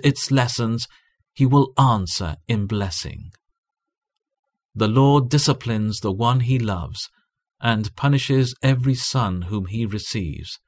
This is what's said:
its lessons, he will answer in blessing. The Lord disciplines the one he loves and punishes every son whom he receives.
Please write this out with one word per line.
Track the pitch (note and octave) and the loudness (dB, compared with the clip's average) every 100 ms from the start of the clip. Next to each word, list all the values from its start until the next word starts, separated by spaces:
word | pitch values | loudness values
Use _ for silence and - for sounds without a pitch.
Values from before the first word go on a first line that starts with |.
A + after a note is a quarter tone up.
its | D3 C3+ - | 2 0 2
lessons, | C#3 A#2+ - A2+ A2+ - _ _ _ _ | 2 2 0 -2 -2 -6 _ _ _ _
he | - C3 | 0 4
will | C#3 C3+ - | 4 4 4
answer | C3+ A2 F2+ - F2+ D#2 - | 4 2 0 -4 -4 -6 -4
in | A2+ G2+ | -2 -2
blessing. | G#2+ G2 - - - - - _ _ _ _ _ _ _ _ _ _ _ _ _ G#2 | -4 -4 -6 -10 -12 -16 -20 _ _ _ _ _ _ _ _ _ _ _ _ _ -2
The | G#2+ | 2
Lord | A#2 C#3 C#3+ B2 | 4 6 4 4
disciplines | D3 D3 C3 A#2+ A2 G#2+ G#2 | 2 2 0 -2 -2 -2 -2
the | G#2 | -4
one | F#2+ A#2 B2+ | 0 2 2
he | A#2+ C3 | 2 0
loves | A2+ F#2 - - - _ _ _ _ _ | 0 -4 -6 -10 -14 _ _ _ _ _
and | A#2 A2 G#2 - | -2 -2 -4 -2
punishes | C#3 C#3+ - C3+ B2 - | 2 2 2 2 0 0
every | C3+ C3 C3 B2 | 0 2 0 -2
son | - C3+ G#2+ F2+ | -2 -2 -2 -2
whom | F2 G#2 F2+ | -4 -6 -4
he | A2 A2+ | -4 -4
receives. | G#2 - A2 E2+ C#2 - - | -4 -6 -6 -6 -8 -12 -16